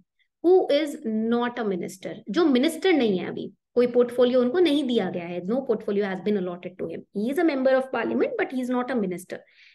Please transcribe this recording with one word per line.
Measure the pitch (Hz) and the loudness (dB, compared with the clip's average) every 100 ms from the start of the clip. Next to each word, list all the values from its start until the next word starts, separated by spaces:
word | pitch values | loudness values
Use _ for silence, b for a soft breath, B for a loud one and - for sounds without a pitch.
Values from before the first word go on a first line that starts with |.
| _ _ _ _ | _ _ _ _
who | 330 370 - | 4 4 4
is | 285 302 240 | 2 0 -6
not | 226 220 226 240 240 247 | -4 -2 0 0 0 -4
a | |
minister, | 220 185 185 - 175 - - | -4 -4 -6 -10 -12 -12 -4
जो | 208 | 2
मिनिस्टर | 339 247 302 320 381 | 4 4 2 0 2
नहीं | 320 226 185 | 4 2 0
है | - | -2
अभी, | - - - _ | -8 -10 -14 _
कोई | - 247 | 0 2
पोर्टफोलियो | 247 240 247 247 254 | 4 2 4 2 4
उनको | 247 349 | 2 4
नहीं | 339 285 262 | 4 2 0
दिया | 233 185 | 0 -2
गया | 180 175 | -4 -8
है, | 175 180 | -8 -4
no | 247 269 | -4 -2
portfolio | 214 214 202 202 | -4 -2 -2 -2
has | 190 | -4
been | 208 208 | -2 -2
allotted | 180 180 180 - | -2 -8 -12 -10
to | 165 | -10
him, | 165 - | -10 -12
he | 202 226 | -6 -4
is | 285 | 0
a | |
member | 330 277 262 262 | 0 2 2 2
of | 262 | 0
parliament | 240 226 233 523 466 | -4 -2 0 -2 -2
but | 370 | -4
he | 254 | -4
is | 247 247 | -2 -2
not | 247 | -2
a | 262 | -2
minister, | 185 175 - - b b b | -2 -6 -10 -14 b b b